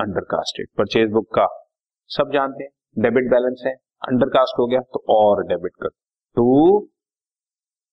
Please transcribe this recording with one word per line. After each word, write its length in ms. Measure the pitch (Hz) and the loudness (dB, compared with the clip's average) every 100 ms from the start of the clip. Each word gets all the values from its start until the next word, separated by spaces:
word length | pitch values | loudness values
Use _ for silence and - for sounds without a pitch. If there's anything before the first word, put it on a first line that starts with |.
undercasted। 720 | 104 - - 78 - - - - | -4 -6 -4 -6 -6 -10 -8 -4
परचेज 320 | 104 113 110 | 0 2 2
बुक 160 | 110 98 | 0 0
का 120 | 117 95 - _ _ _ _ - | 0 0 -2 _ _ _ _ -10
सब 220 | - 139 | -4 -2
जानते 320 | 139 135 135 | -2 -4 -8
हैं 380 | 139 _ _ - | -16 _ _ -2
डेबिट 280 | 117 123 123 | 0 2 2
बैलेंस 320 | 123 127 127 131 | 0 0 -4 -8
है, 80 | 131 _ _ - | -8 _ _ -4
अंडरकास्ट 500 | 127 131 135 131 - | 0 2 2 0 0
हो 80 | 120 | 0
गया 140 | 127 123 | -2 -4
तो 100 | - - 107 | -6 0 2
और 240 | 104 98 87 | 4 2 -2
डेबिट 240 | 87 87 - | -6 -8 -8
कर, 60 | - _ _ _ _ - | -12 _ _ _ _ -2
टू 420 | 120 135 170 208 - _ _ _ _ _ _ _ _ _ _ | 2 4 4 2 -2 _ _ _ _ _ _ _ _ _ _